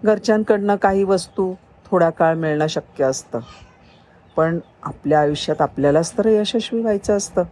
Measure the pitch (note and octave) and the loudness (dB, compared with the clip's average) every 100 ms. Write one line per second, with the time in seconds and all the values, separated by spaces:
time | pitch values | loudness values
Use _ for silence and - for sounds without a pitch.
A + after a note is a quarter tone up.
0 | G#3+ G#3 - G#3+ G#3+ G#3 G3+ G3+ G3 G3 | 2 0 2 0 2 0 2 2 2 2
1 | G3 F#3+ - - F#3 F#3 _ _ - F#3 | 2 0 -2 -4 -4 -4 _ _ -2 2
2 | E3+ E3 E3 E3 D#3+ D3+ D3+ D#3 - - | 2 2 0 2 -2 0 -2 -4 -10 -2
3 | C3+ C3 - A#2 A#2+ - - _ - - | -2 -2 -8 -10 -10 -20 -20 _ -20 -20
4 | _ _ _ - D#3+ E3 - _ - - | _ _ _ -2 0 -2 -8 _ -14 -10
5 | - D3+ D3 D3 - D3+ D3 - C#3+ D3 | 0 2 2 -2 -4 -2 -2 0 2 2
6 | E3 - G#3 G#3+ G#3 A#3 - A#3 A3+ G3+ | 0 -2 2 2 0 -4 -4 -4 -2 -2
7 | - G3+ - - F3 | -2 -2 -2 -4 -4